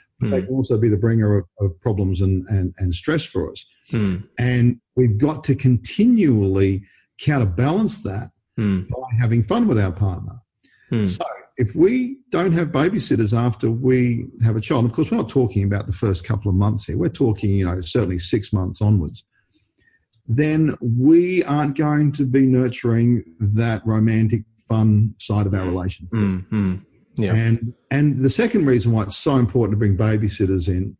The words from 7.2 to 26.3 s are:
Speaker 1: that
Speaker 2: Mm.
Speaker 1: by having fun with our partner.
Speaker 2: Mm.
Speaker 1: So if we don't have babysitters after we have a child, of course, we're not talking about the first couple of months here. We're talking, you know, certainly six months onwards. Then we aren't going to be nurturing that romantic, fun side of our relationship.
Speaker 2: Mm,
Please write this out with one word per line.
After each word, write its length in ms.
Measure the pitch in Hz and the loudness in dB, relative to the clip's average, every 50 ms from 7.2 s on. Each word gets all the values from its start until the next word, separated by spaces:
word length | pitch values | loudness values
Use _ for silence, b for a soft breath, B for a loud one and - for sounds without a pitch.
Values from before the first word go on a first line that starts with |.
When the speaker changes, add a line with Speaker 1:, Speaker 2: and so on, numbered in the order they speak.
| - - 151 135 117 98 87 85 123 139 160 202 220 196 - - - | -2 -2 0 2 0 0 0 0 0 0 0 0 0 -2 -4 -6 -8
Speaker 1:
that 280 | 101 95 107 127 - - _ _ _ _ - | -8 -8 -8 -10 -12 -14 _ _ _ _ -4
Speaker 2:
Mm. 300 | 110 104 98 92 95 - | -2 0 0 0 -2 -6
Speaker 1:
by 280 | - 127 131 135 120 110 | -8 -10 -6 -4 -2 0
having 240 | 123 110 117 117 110 | 0 2 2 2 2
fun 240 | - 185 240 240 214 | 2 0 2 2 2
with 100 | 143 110 | 2 2
our 120 | 104 95 | 0 0
partner. 480 | 82 - 104 98 90 - 98 98 - - - _ _ _ _ b b b b b | -2 -2 -2 -2 -2 -4 -8 -12 -14 -16 -20 _ _ _ _ b b b b b
Speaker 2:
Mm. 140 | 123 117 104 95 | -2 -2 0 -2
Speaker 1:
So 180 | 90 101 170 - - - - _ _ - | -2 -4 -6 -8 -10 -12 -18 _ _ -4
if 180 | 127 107 - | -4 -2 0
we 440 | - 160 196 240 254 254 247 269 - _ _ | 2 2 2 2 0 -2 -4 -8 -12 _ _
don't 240 | - 165 175 190 165 | -4 -2 0 0 0
have 160 | 165 170 147 | 0 0 -2
babysitters 600 | - 135 143 180 202 190 131 - - 110 113 104 107 117 | -2 0 0 0 0 -2 -2 -2 0 0 0 0 0 0
after 320 | 120 123 117 - - 113 | 0 0 -2 -2 -2 -2
we 580 | 117 117 131 127 127 127 123 123 120 117 117 - - - 117 | -2 0 0 2 2 2 2 2 0 -2 -6 -8 -6 -2 0
have 120 | 113 110 | 0 0
a 60 | 113 | 0
child, 240 | 107 - 160 131 117 | -2 -2 0 0 0
of 80 | 123 110 | 0 0
course, 180 | - 160 - | -2 -2 -2
we're 60 | - 233 | -2 -2
not 120 | 170 113 | -2 -2
talking 340 | - 139 127 110 - 104 101 | 0 0 0 0 0 0 0
about 240 | 98 98 101 98 - | 0 0 -2 -4 -4
the 60 | 98 | -6
first 300 | - - 107 95 92 - | -2 -2 -2 -2 -2 -4
couple 240 | - 113 104 - 107 | -4 -4 -4 -2 0
of 60 | 90 | 0
months 300 | 92 98 104 107 104 - | 2 2 2 0 -2 -4
here. 120 | - - 123 | -6 -4 -2
We're 120 | 175 165 | -2 -2
talking, 420 | - - 139 117 107 - - 104 | -2 0 0 0 0 0 0 0
you 140 | 98 98 95 | 0 0 0
know, 160 | 87 87 92 | -2 -2 -4
certainly 380 | 87 - - 123 107 90 92 87 | -6 -4 -2 -2 -2 -2 -2 -4
six 340 | 85 - - 110 101 - - | -4 -2 -4 -4 -2 -2 -2
months 280 | 98 92 90 90 - | -2 -2 -4 -4 -2
onwards. 420 | 107 104 107 98 80 76 - - - _ _ _ _ _ _ _ _ _ _ _ _ _ _ _ _ _ _ _ _ - | 0 2 2 2 0 -2 -8 -14 -18 _ _ _ _ _ _ _ _ _ _ _ _ _ _ _ _ _ _ _ _ -4
Then 480 | 117 127 151 156 156 156 156 151 - - | 0 0 2 2 2 2 2 0 0 -2
we 640 | - 123 113 120 127 143 160 170 175 180 185 180 - | -2 -2 0 2 4 6 6 6 4 2 0 0 0
aren't 340 | - 143 147 151 147 139 147 | 0 0 0 0 -2 -2 -2
going 340 | 160 151 147 147 151 147 147 | 0 0 2 2 2 0 0
to 120 | 151 143 | 0 -2
be 200 | 127 123 139 135 131 | 0 2 2 4 4
nurturing 760 | 127 127 127 123 117 - - 120 117 117 117 120 120 117 - - - - | 4 2 2 0 -2 -2 -2 0 2 4 4 4 2 2 -2 -6 -6 -4
that 460 | 113 101 104 107 117 117 113 107 - | -2 0 0 2 0 0 -2 -2 -2
romantic, 580 | 113 110 110 107 113 113 110 110 107 110 113 107 _ _ _ _ - | 0 0 2 2 2 2 2 2 2 0 -2 -4 _ _ _ _ -2
fun 460 | 113 110 110 110 107 104 107 110 104 - | 0 2 4 4 4 4 2 0 -2 -6
side 260 | - - 107 104 104 | -6 -2 -2 0 0
of 80 | 98 95 | 0 0
our 120 | 98 92 92 | -2 -2 -2
relationship. 440 | 90 92 90 92 85 - - 87 - | -4 -4 -4 -6 -8 -8 -10 -6 -4
Speaker 2:
Mm, 320 | 113 104 98 | -2 0 0